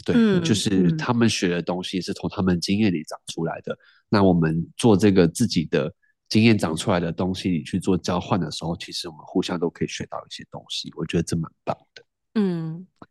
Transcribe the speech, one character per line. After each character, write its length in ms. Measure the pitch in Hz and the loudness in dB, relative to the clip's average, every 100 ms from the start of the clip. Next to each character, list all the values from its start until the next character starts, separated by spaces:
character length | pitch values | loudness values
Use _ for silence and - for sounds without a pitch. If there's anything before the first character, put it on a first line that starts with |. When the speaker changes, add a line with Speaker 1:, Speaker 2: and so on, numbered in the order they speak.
Speaker 1:
对， 120 | - 240 | 0 4
Speaker 2:
嗯， 260 | 220 190 | 4 4
Speaker 1:
就 120 | 165 | 2
是 360 | 208 - 190 180 | 2 2 4 4
他 200 | 160 156 | 2 0
们 160 | 120 113 | 2 2
学 220 | - 92 | 2 0
的 100 | 87 | 0
东 240 | 82 90 | -2 -4
西 160 | 90 95 | -4 -6
是 140 | 85 | -6
从 160 | 98 85 | -6 -6
他 100 | - | 0
们 180 | 92 90 | 2 2
经 200 | 82 98 | 2 2
验 120 | 110 | 2
里 140 | 82 | 0
长 140 | 78 - - | -4 -12 -10
出 180 | - | -6
来 160 | 82 76 | -6 -6
的， 120 | - | -8
Speaker 2:
嗯。 40 | - _ _ _ | -10 _ _ _
Speaker 1:
那 140 | 107 | 2
我 100 | 98 | 4
们 340 | 87 80 82 80 - | 4 2 0 -6 0
做 180 | 123 98 | 4 6
这 160 | 104 | 6
个 160 | 95 85 | 6 4
自 180 | - 117 | 2 -2
己 200 | - 78 | 0 -2
的 260 | 80 69 - _ _ - | -2 -4 -8 _ _ -2
经 120 | 110 | 2
验 140 | 113 107 | 4 4
长 180 | 85 | 0
出 160 | 80 - | -4 -2
来 80 | 90 | -2
的 140 | 85 | -2
东 220 | 82 92 | -4 -4
西， 160 | 92 98 | -4 -2
你 120 | 85 | -2
去 160 | 71 98 | -4 -4
做 200 | 85 92 | 0 0
交 200 | - 90 | 0 -4
换 220 | - 104 | -2 -2
的 100 | 78 | -2
时 140 | - | -6
候， 100 | 80 82 | -8 -8
其 120 | - | -8
实 180 | - 73 | -10 -10
我 40 | |
们 80 | 76 - | -14 -6
互 160 | 95 | -4
相 180 | - 90 | -2 -2
都 80 | 85 | -4
可 160 | - | -4
以 40 | 80 | -6
学 180 | - - | -8 -10
到 100 | - | -12
一 140 | - | -14
些 80 | - 64 | -18 -16
东 140 | - 53 | -18 -12
西， 200 | - - - | -10 -10 -10
我 80 | |
觉 140 | 80 87 | -4 -2
得 40 | |
这 140 | 82 85 | -2 -4
蛮 160 | 80 - | -6 -8
棒 120 | - - _ | -10 -10 _
的。 80 | - - _ _ 226 | -20 -20 _ _ -2
Speaker 2:
嗯， 500 | 196 170 160 165 185 _ - | -2 -2 -6 -10 -16 _ -20